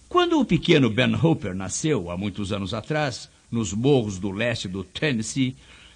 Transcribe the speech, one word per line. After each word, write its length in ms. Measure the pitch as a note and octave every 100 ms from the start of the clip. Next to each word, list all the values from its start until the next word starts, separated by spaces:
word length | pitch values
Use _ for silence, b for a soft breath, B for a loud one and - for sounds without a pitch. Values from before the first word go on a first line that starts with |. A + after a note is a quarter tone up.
| _
Quando 320 | F4+ F4 E4
o 60 | C4+
pequeno 460 | F3 - D3+ B2+
Ben 240 | G#2 B2 G#2+
Hooper 400 | E3 D#3 G2 F#2
nasceu, 560 | F#2+ - D#3+ C#3+ E2+
há 60 | F2
muitos 340 | G2+ F#2 G2+
anos 200 | G2+ G2
atrás, 580 | A2 - D3+ D3 A#2 - b b
nos 240 | A#2 G#2+
morros 460 | G2+ B2+ C#3+ A2 F#2+
do 100 | G2
leste 380 | F#2 A#2+ A2+ G2+
do 160 | F#2
Tennessee, 720 | F#2 - D#3 B2 A2 - B2+ C3 B B B